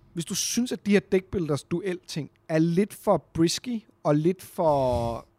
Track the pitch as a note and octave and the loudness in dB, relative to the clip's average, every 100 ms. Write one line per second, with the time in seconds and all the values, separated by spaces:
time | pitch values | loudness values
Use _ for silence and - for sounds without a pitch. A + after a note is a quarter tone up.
0 | _ E3+ D#3 G3 - A#3 B3 A3 G3+ G3+ | _ -12 -8 -6 -2 -2 -2 -4 2 2
1 | - F#3+ - G3+ D3+ C#3+ - F3 G3 F3+ | 4 -2 0 -6 -2 -4 -4 -6 -4 -8
2 | - D#3+ C3+ _ - D#3+ E3+ E3+ G#3+ - | -8 -10 -10 _ -4 0 2 2 0 -2
3 | - E3+ - D#3 E3 - B3 A3+ _ _ | 0 0 0 0 0 0 -6 -8 _ _
4 | E3 D3 D#3+ F#3+ - - E3 C#3+ C3 A#2+ | 0 2 2 -2 -8 -2 2 2 2 0
5 | A#2 A#2 - | -2 -6 -12